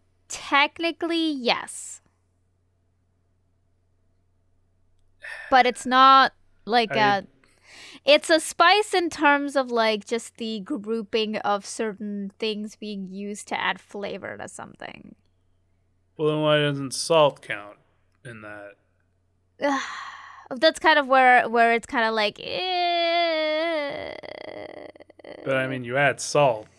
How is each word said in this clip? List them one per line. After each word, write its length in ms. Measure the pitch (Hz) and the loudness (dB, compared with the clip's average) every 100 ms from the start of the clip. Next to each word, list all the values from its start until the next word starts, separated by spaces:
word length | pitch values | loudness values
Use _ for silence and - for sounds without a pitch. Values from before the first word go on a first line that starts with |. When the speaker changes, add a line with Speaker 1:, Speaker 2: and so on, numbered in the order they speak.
| _ _ - | _ _ -16
Speaker 1:
technically, 1040 | - - 285 294 - 330 320 330 339 320 | -14 -2 0 0 0 -6 -4 -4 -2 -2
yes. 720 | 285 233 175 - - - - _ _ _ _ _ _ _ _ _ _ _ _ _ _ _ _ _ _ _ _ _ _ _ _ _ _ _ _ _ _ _ _ - - - | -2 -2 -2 -4 -14 -16 -18 _ _ _ _ _ _ _ _ _ _ _ _ _ _ _ _ _ _ _ _ _ _ _ _ _ _ _ _ _ _ _ _ -16 -14 0
But 160 | 262 247 | 2 4
it's 200 | 247 254 | 0 0
not 480 | 254 269 269 262 _ _ _ - | 6 8 8 6 _ _ _ -2
like 300 | 240 226 220 | 0 0 2
Speaker 2:
I 240 | 208 202 | 2 0
Speaker 1:
a, 40 | 190 _ _ _ _ - - - - | -4 _ _ _ _ -20 -20 -6 4
it's 240 | 294 - | 4 6
a 100 | 320 | 2
spice 540 | - - 339 403 415 | 2 2 6 6 4
in 160 | 370 339 | 0 0
terms 460 | - 294 285 285 269 | 2 2 2 0 -2
of, 160 | 254 | -2
like, 340 | 233 220 214 - | 0 0 0 -4
just 320 | 233 - - | -8 -8 -10
the 220 | 226 220 | -8 -8
grouping 760 | 185 294 202 226 208 226 214 214 | -8 -10 -6 -6 -4 -4 -4 -4
of 280 | - 202 190 | -2 -2 -4
certain 640 | - 220 196 208 202 196 - | -6 -6 -6 -8 -8 -10 -8
things 360 | 220 214 214 - | -6 -6 -10 -12
being 320 | 214 202 185 | -12 -10 -10
used 380 | 190 202 208 - | -10 -10 -12 -8
to 100 | - | -6
add 200 | 185 185 | -4 -6
flavor 580 | _ 208 202 196 196 104 | _ -12 -10 -10 -12 -12
to 100 | - | -14
something. 680 | - - - - - - - _ _ _ _ _ _ _ _ _ - | -16 -18 -16 -18 -18 -20 -20 _ _ _ _ _ _ _ _ _ -4
Speaker 2:
Well, 100 | 151 | -2
then 120 | 151 | 0
why 180 | 151 151 | 2 2
doesn't 340 | 147 143 135 | 2 -2 -6
salt 480 | - - 165 147 143 | -6 2 6 6 2
count 360 | - 104 104 104 _ _ _ _ | -10 -10 -10 -20 _ _ _ _
in 180 | 120 113 | -20 -18
that? 320 | 107 104 101 98 _ _ _ _ _ _ _ - | -14 -14 -16 -20 _ _ _ _ _ _ _ -6
Speaker 1:
<sighs> 220 | 285 269 - - - - - - - 262 | -4 -4 -6 -12 -16 -18 -20 -20 -14 0
That's 220 | 320 320 | 2 2
kind 200 | 330 302 | 2 2
of 80 | 269 | 4
where, 420 | 262 254 247 - | 4 6 6 4
where 240 | 233 233 | 4 4
it's 140 | 233 - | 2 -2
kinda 240 | 262 226 | -2 2
like, 280 | 226 208 - | 2 2 -2
eh. 1700 | - - 370 359 349 349 339 339 339 320 311 311 330 320 285 - - - - - - - - - - - - - - - - | -8 -6 -4 -2 0 0 0 2 0 0 -2 -2 -2 -2 -4 -8 -12 -14 -14 -14 -14 -14 -14 -16 -18 -20 -20 -20 -20 -12 -2
Speaker 2:
But, 120 | 135 | -2
I 100 | 131 | 0
mean, 160 | 131 | -4
you 140 | 120 127 | -4 2
add 240 | 143 120 | 2 2
salt 460 | - 151 143 110 107 | -2 2 4 2 -6